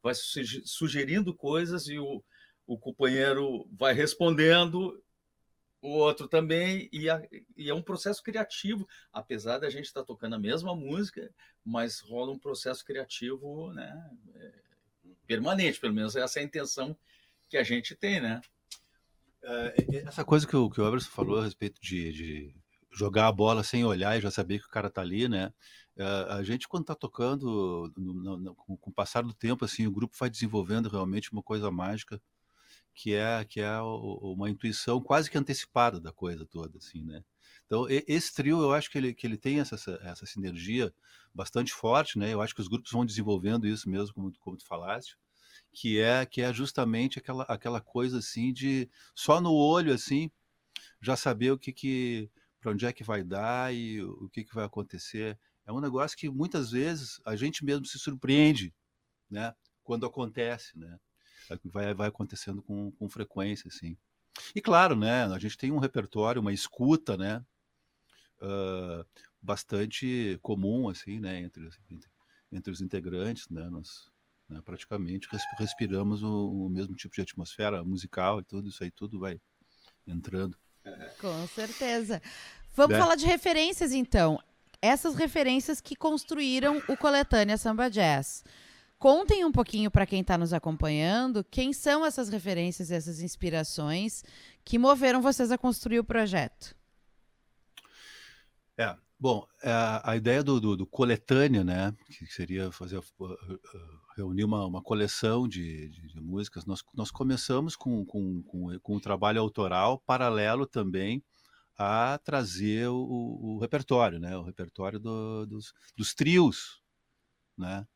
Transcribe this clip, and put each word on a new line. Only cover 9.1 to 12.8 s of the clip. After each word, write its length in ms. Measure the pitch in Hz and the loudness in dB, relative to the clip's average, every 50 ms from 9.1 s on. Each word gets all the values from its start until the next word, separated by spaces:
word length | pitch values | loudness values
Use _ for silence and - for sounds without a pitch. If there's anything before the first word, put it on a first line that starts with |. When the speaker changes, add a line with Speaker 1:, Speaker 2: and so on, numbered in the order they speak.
| _ | _
Speaker 1:
apesar 460 | 110 110 _ - 110 104 113 120 131 | -12 -8 _ -8 -6 -2 -2 -2 -2
da 100 | 151 147 | -2 -4
gente 240 | 135 139 143 - - | -6 -6 -10 -10 -10
tá 100 | 135 127 | -10 -10
tocando 300 | - 120 - - 110 113 | -10 -12 -10 -8 -6 -6
a 60 | 110 | -4
mesma 360 | 101 104 131 160 170 185 175 | -2 0 -2 -2 -2 -4 -6
música, 560 | 170 139 135 147 185 208 196 - - - - _ _ - _ _ _ _ | -6 -6 -6 -4 -4 -4 -4 -6 -12 -14 -14 _ _ -20 _ _ _ _
mas 360 | 107 117 117 117 117 113 - | -4 -2 -2 -2 -2 -4 -10
rola 320 | - 104 117 120 127 131 | -12 -10 -6 -6 -4 -6
um 80 | 139 135 | -6 -8
processo 440 | _ 139 135 - - 127 127 - | _ -8 -8 -6 -4 -6 -6 -8